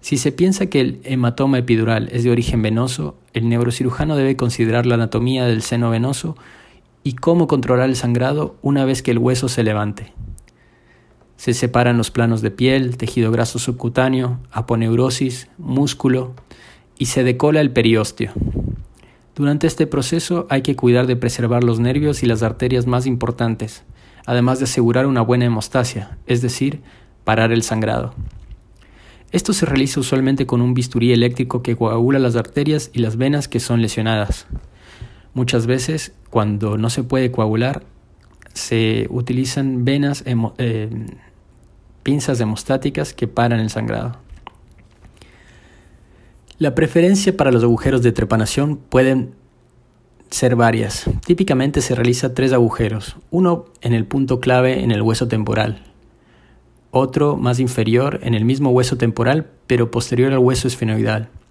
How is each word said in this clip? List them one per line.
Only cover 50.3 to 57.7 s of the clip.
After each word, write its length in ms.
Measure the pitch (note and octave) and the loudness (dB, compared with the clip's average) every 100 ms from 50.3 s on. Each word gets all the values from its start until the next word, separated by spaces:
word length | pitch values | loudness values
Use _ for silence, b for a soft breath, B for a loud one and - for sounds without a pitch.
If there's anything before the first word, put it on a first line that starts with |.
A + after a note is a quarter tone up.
| - B2+ A#2+ | 0 2 4
varias. 480 | A#2 A2+ G#2+ - - - - | 4 2 -2 -4 -4 -4 -2
Típicamente 540 | F3 F#3+ C3 C3+ C#3+ | -2 2 2 0 -2
se 160 | A#2+ B2 | -2 0
realiza 380 | A#2+ B2 C3+ | 0 0 -2
tres 180 | B2 C3 | 0 0
agujeros, 640 | B2+ A#2 - A2 G#2+ G2+ - - | 4 2 2 -4 -4 -8 -16 -6
uno 360 | F3 F#3 E3+ - - | 0 2 0 -4 -10
en 140 | A#2+ | -2
el 120 | A#2 A2 | 0 0
punto 360 | C#3 C3+ B2+ | -2 0 0
clave 420 | B2+ B2+ B2+ C3 | 2 4 4 2
en 80 | B2 | 0
el 100 | G#2+ | 2
hueso 280 | A2 A2+ A#2+ | 2 0 0
temporal, 540 | A2+ G#2 A2 A2 G#2+ - - _ b b b b b b _ _ | -2 -2 -2 -2 -6 -12 -20 _ b b b b b b _ _
otro 460 | C3 C3 D3 D3 D3 | -2 0 0 0 0
más 220 | B2+ B2 | 0 0
inferior 600 | B2+ | -2